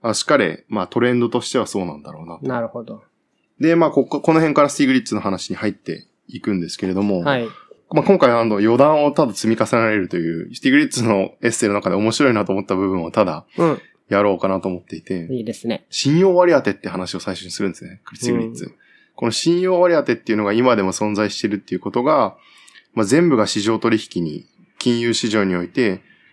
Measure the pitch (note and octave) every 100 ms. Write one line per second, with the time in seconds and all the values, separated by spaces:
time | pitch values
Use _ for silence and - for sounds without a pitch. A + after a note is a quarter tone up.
0 | A#2 G#2+ - C#3+ F#2 D#2+ - G#2 F2+ A#2+
1 | B2 B2 A#2+ B2 - C3 G#2 G2+ F2+ D2
2 | D2 D#2 E2+ E2 C3+ B2 A2+ B2 A2+ G#2+
3 | _ _ _ _ _ - D#3+ E3 D#3+ -
4 | C3 D3 - D#3+ D#3+ D3 C#3+ - C3+ C3
5 | A2 G#2+ G#2 F#2 - G2 G#2+ G2 - D#2+
6 | - _ - B2+ - G2 D#2+ - F#2+ F#2
7 | G2+ F#2+ F2 C3 A2+ - - - - D#3
8 | C#3 F#3+ C3 A#2 A#2 G#2 A2 A#2+ C#3+ D#3
9 | C#3+ C3+ C#3 G2 A2 A2 A2 A#2+ A2+ G#2+
10 | F2 F2+ E2 E2 F2+ A#2+ C3+ C#3 D3 -
11 | A#2 G2+ F#2+ - A#2 A2 A2 G2+ F#2+ F2+
12 | A2 - C#3 A2 G2+ G2 F#2+ F#2+ G2 F#2
13 | E2 A2 G2 D#2 - - E3 C#3 - _
14 | - G2+ G#2 F#2 F#2+ F#2+ F#2+ F2+ - -
15 | - F#2+ E2 B2+ A2 A2+ A#2 G#2+ _ -
16 | C3+ D#3+ F#3+ F3+ F3+ D3 A#2+ G2 G2 F#2
17 | F2+ F#2 G2+ F2 F#2 - G2+ - F#2 F#2
18 | - - A#2+ A#2+ A2+ - - - _ _
19 | _ - A#2 A2+ D#3+ F3 F#3 F3+ F3+ D#3+
20 | C3 A2+ - G#2+ G#2 A2 B2+ A2+ F#2+ F#2
21 | G#2+ G2+ G#2 - G#2 G2+ - F#2 - B2
22 | C3 D3+ G#2 - _ _ - - _ -
23 | G2+ C#3+ F3 B2 G2+ G#2+ G2+ A2+ A#2 A2
24 | - F2+ E2 D2 - _ _ - B2+ A#2+
25 | A#2 A2+ A#2 G#2+ G2 F2+ F2 C#3 A2+ F#2+
26 | _ _ _